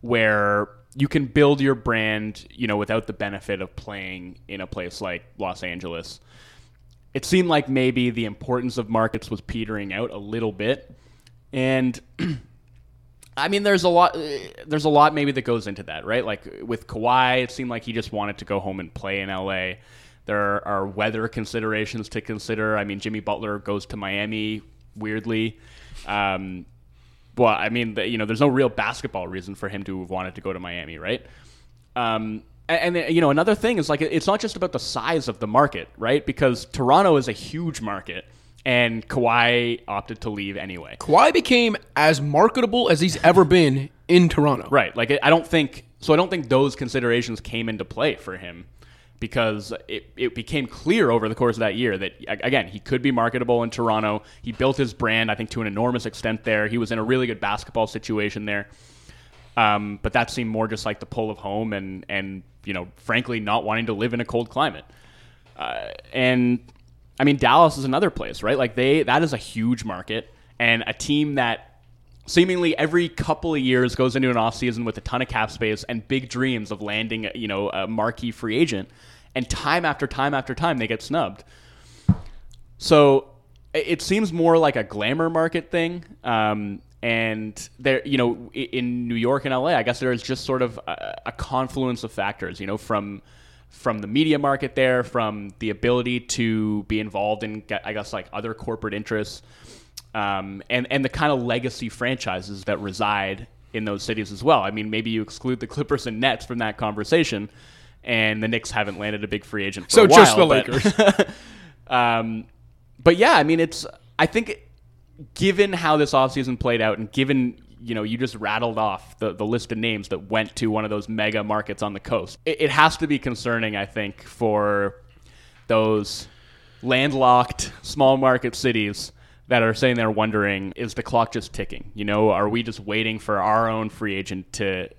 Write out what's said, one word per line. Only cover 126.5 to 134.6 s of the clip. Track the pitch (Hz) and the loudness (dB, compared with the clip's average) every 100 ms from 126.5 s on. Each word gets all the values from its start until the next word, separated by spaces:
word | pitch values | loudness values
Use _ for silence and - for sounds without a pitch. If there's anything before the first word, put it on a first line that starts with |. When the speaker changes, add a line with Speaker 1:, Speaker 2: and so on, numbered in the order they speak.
| - - - | -20 -20 -12
Speaker 1:
landlocked | 123 127 139 135 127 123 123 - - - | 0 2 2 4 6 6 4 -2 -10 -10
small | - 147 135 135 | -12 4 6 6
market | 135 127 123 - | 4 2 0 -2
cities | 131 113 104 101 - - - - - | 0 2 0 -4 -12 -14 -20 -20 0
that | 123 | 2
are | 113 | 4
sitting | 110 131 120 | 2 2 2
there | 110 | 0
wondering, | 107 110 107 101 98 95 - | 2 0 2 0 0 -4 -8
is | 117 | -8
the | - | -8
clock | 113 120 117 | -2 0 0
just | 120 - | -2 -8
ticking? | - 101 - 104 | -8 -8 -8 -12
You | 107 104 | -8 -2
know, | 104 110 | 4 4
are | 92 104 | 4 2
we | 117 | 0
just | 117 110 | -4 -8
waiting | 101 107 110 110 | -4 -2 -2 -4
for | - 104 | -2 0
our | 95 110 113 | 2 2 2
own | 110 110 | 0 -4
free | - 110 98 | -4 -6 -4
agent | 95 95 90 | -6 -8 -10
to | - | -6